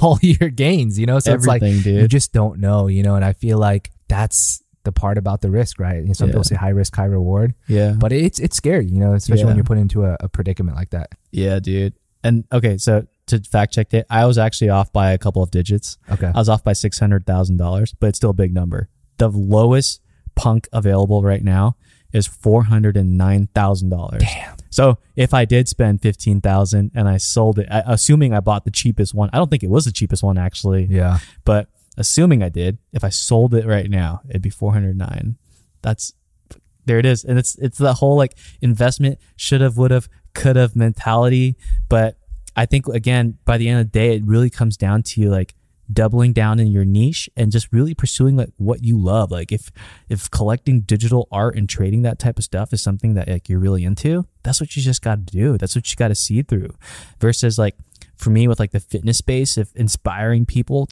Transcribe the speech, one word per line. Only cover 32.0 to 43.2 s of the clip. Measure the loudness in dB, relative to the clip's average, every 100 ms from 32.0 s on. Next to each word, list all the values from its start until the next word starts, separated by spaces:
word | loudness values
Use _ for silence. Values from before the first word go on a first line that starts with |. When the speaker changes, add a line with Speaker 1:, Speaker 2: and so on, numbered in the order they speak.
| -2 2 4 2
Speaker 2:
I | 0
did, | -4 -4 -6 _
if | -6
I | -4
sold | -4 0 2 2
it | 2 0
right | -2 0
now, | -2 -2 -6 -8
it'd | -6
be | -6
four | -4 -2
hundred | -2 -2 -4
nine. | -6 -6 -8 -10 _ _ _ _
That's, | -6 -6 -8 -16 _ _ _ -20 _ _ -2
there | 2
it | 2
is. | 0
And | 0 -2
it's, | -2 -4
it's | -6 0
the | 0
whole, | 2 2 2
like, | 0 -4 -20 -4
investment, | -2 2 0 0 -2 -4 _ -12
should've, | -2 2 2 2
would've, | 2 2 -2 -12 -18
could've | -2 2 4 2 2
mentality. | 0 0 0 2 2 2 0 -2 -4 -2 0
But | 2 0 -4 -16 -18 -8 -4
I | 0
think, | 0 0
again, | -2 0 0